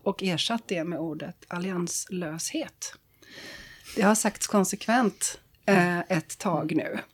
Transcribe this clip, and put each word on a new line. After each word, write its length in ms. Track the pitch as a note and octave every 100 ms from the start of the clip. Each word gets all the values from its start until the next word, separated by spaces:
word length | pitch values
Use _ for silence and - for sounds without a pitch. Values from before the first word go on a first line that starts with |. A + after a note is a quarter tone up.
och 200 | G3+ F#3+
ersatt 400 | F#3+ D#3+ - A#3 -
det 160 | F#3
med 160 | D#3+ E3
ordet 460 | D#3+ D3+ D3 - -
allianslöshet. 1500 | F3 F#3 F3+ E3+ - - F3+ E3 D#3+ - D#4+ D4 - - - _ _ - - - - - - - -
Det 60 |
har 140 | G3+ G#3+
sagts 320 | G#3+ - -
konsekvent, 920 | G#3 F#3 F#3+ - A#3+ A3 - - - _ _ -
eh, 340 | F#3+ F3 F3
ett 380 | E3+ E3+ - -
tag 380 | G3+ D#3 D3+ D#3
nu. 240 | - - -